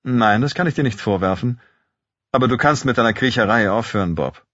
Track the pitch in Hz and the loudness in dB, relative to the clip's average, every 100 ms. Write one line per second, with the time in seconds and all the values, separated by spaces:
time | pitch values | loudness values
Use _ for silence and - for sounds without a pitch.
0 | 135 123 110 107 143 - 175 143 139 104 | -2 2 4 2 0 -2 -2 0 -2 -2
1 | - 98 92 92 123 123 _ _ _ _ | -4 0 0 -2 -4 -6 _ _ _ _
2 | _ _ _ 131 127 127 147 147 131 123 | _ _ _ 0 0 2 0 0 0 2
3 | 117 104 127 120 101 117 104 107 113 107 | 0 0 -2 0 2 2 2 0 -2 -4
4 | 90 78 67 - _ | -2 -2 -4 -8 _